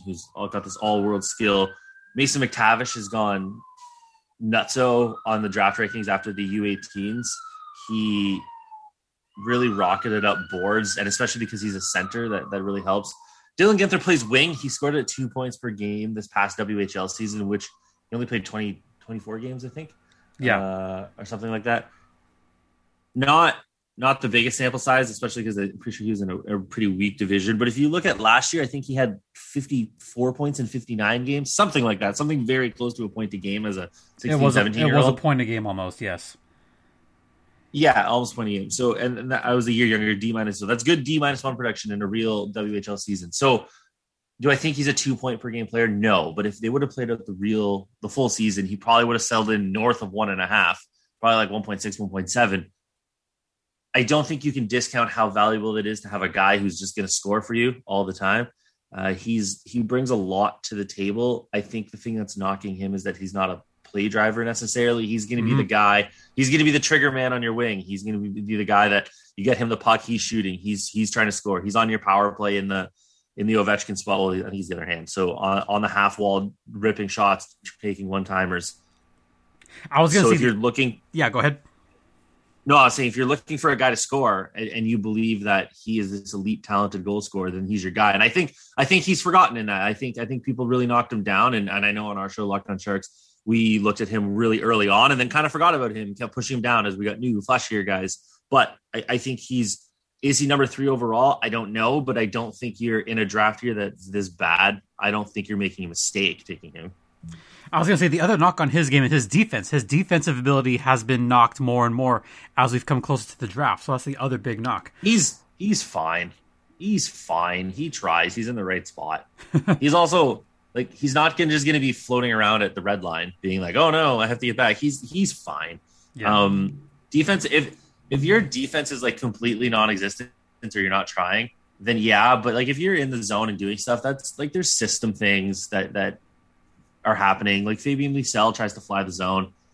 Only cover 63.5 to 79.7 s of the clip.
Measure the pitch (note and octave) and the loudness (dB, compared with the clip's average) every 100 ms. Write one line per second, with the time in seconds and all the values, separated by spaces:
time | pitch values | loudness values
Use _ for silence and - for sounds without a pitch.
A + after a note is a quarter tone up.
63.5 | - _ _ _ G2+ G#2 G#2+ A2 A2 A#2 | -2 _ _ _ -4 0 2 2 2 -2
64.5 | A2+ A2 B2 A#2+ A#2 G#2+ A2+ G#2 A#2+ A2 | -4 -4 0 2 2 0 -4 -2 -2 2
65.5 | C3+ G2 G#2+ G#2 G#2 G2+ - _ - C3 | 2 2 4 6 6 2 -6 _ -2 2
66.5 | D3+ D3+ D3 - D3+ C#3+ C3 B2+ B2 A#2 | 4 4 2 2 4 4 2 0 0 -2
67.5 | A2+ A#2 G2 F#2 G2 G#2+ G#2 G2+ G2+ G#2 | -2 -2 -2 -6 -8 -6 -6 -6 -6 -4
68.5 | G#2+ G#2 G2+ G#2 G2+ - - _ - G2+ | -2 2 4 6 4 0 -10 _ -2 0
69.5 | A#2 A#2 A2 A2+ A2+ - A#2 - A2 F#2+ | 0 0 0 2 2 0 -4 -2 -2 -4
70.5 | F#2 G2+ G2+ - G#2+ G#2+ A2 G#2+ - G#2 | -6 -6 -6 -4 -2 -2 0 0 0 -4
71.5 | F#2 G2+ A2+ A2+ A2 G2+ G2 G2+ G2+ G#2 | -4 0 0 0 0 2 2 2 0 -2
72.5 | G2+ G2 F#2+ F#2 _ _ _ _ - G#2+ | -2 -2 -4 -6 _ _ _ _ -4 0
73.5 | A2 G2+ G#2 - F#2+ G#2 G2 F#2+ F#2 - | 2 2 0 -2 -8 -2 0 0 -2 -4
74.5 | G2 F2 F2 E2 E2 E2 G2 F2+ - G2 | -8 -8 -8 -6 -8 -6 -2 -2 0 0
75.5 | G2 - G#2 G2+ G2+ G2+ G#2+ G2+ G2 G2 | 0 0 0 2 4 4 2 0 0 -2
76.5 | - - G#2+ G#2+ G2+ G2 A2 G2+ F#2+ - | -10 -16 -2 -2 0 -4 0 2 2 -4
77.5 | _ - - G#2 F#2+ F#2+ F#2+ F#2+ F#2+ F#2 | _ -20 -8 -8 -6 -4 -4 -2 -2 0
78.5 | F2+ - - _ _ _ _ _ _ _ | -2 -6 -14 _ _ _ _ _ _ _
79.5 | _ _ | _ _